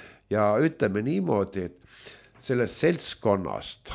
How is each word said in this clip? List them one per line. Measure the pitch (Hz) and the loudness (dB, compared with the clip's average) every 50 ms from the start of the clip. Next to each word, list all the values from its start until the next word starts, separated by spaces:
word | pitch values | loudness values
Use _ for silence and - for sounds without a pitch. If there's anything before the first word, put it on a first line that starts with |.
| - - - - _ - | -18 -20 -20 -16 _ -2
Ja | 98 107 107 104 104 113 151 | 0 2 4 4 4 4 2
ütleme | 160 156 - - 107 95 104 107 | 2 0 0 0 0 0 0 -2
niimoodi, | 131 156 196 190 165 123 101 98 98 - 95 90 | 0 -2 0 0 2 2 2 0 0 -2 -6 -6
et | 87 - - _ - - - - - - - - - - - | -6 -8 -12 _ -20 -20 -20 -20 -20 -20 -20 -20 -20 -20 -10
sellest | - - 135 123 120 101 - - - | -4 -2 0 0 0 -2 0 0 2
seltskonnast, | 165 170 156 - - - - - 113 101 98 92 71 50 - - - - - - - | 2 2 0 -2 -6 -6 -2 2 2 2 2 0 -4 -6 -6 -8 -10 -12 -12 -14 -14